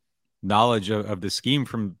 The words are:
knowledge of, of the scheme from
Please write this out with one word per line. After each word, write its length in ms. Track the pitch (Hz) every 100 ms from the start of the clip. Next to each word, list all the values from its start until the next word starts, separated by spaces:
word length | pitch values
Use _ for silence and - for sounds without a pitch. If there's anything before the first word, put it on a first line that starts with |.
| _ _ _ _
knowledge 480 | 95 101 120 113 95
of, 200 | 107 101
of 120 | 98
the 80 | 95
scheme 360 | - 120 143 123
from 320 | 117 101 85